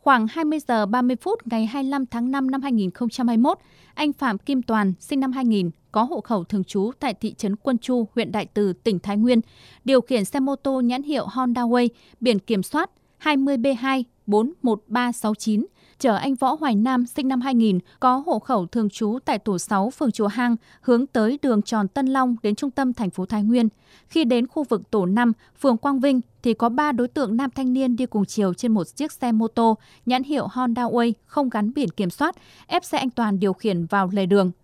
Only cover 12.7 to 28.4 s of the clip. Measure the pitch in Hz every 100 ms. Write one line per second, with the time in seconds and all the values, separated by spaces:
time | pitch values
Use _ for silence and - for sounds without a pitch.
12.7 | 294 370 _ _ _ 311 294 269 277 254
13.7 | 254 262 269 247 _ - 208 240 349 247
14.7 | 214 _ 226 247 233 214 214 - 214 339
15.7 | _ _ _ 262 202 285 262 262 311 302
16.7 | 208 233 254 247 - 262 262 254 247 220
17.7 | 185 - _ 254 254 302 226 - 247 170
18.7 | 233 208 - 214 240 - 220 220 180 -
19.7 | 202 202 - 277 208 208 214 247 226 _
20.7 | - - 233 269 247 220 285 285 214 208
21.7 | 220 196 - 262 269 254 233 208 208 285
22.7 | 269 262 240 202 - 185 214 208 240 226
23.7 | _ _ - _ 330 277 240 254 - 277
24.7 | 208 - 220 180 208 240 220 _ _ 285
25.7 | 233 285 269 269 262 - _ 247 220 233
26.7 | 247 302 240 240 311 240 226 269 - 262
27.7 | 254 262 233 254 214 190 -